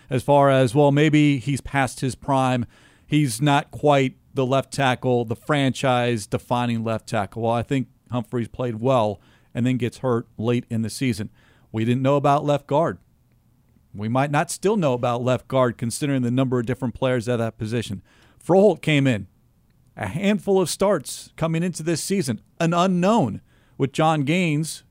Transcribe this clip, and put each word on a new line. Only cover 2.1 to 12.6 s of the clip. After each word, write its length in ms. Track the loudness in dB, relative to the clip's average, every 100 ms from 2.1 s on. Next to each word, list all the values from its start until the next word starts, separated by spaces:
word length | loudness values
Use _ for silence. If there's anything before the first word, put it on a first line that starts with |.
prime. 520 | -6 -2 0 2 0 -4 _ _ _ _
He's 340 | 0 0 0
not 300 | 2 2 0
quite 440 | -2 2 4 2 -4 _
the 120 | -4 0
left 260 | 0 -2
tackle, 540 | -2 0 0 0 0 -2
the 100 | -6
franchise-defining 1500 | -2 0 0 0 0 0 0 -2 -4 -8 -4 -2 -2 -4
left 240 | -4 -6 -4
tackle." 360 | -4 -4 -4
Well, 100 | -2
I 100 | -2
think 240 | -2 -4 -4 _ _
Humphries 360 | -8 -4 -6 -6
played 280 | -6 -6 -2
well 440 | 0 2 0 -4 _ _ _ -4
and 100 | -2
then 120 | 0
gets 220 | -4 -4
hurt 280 | -2 -2 -4 -6
late 280 | -2 -2 -2
in 140 | -6
the 60 | -6
season. 420 | -4 -2 -2 -6 -12 _ _ _
We 120 | -4
didn't 200 | -2 0
know 140 | 2 2
about 280 | 2 0 0
left 220 | -2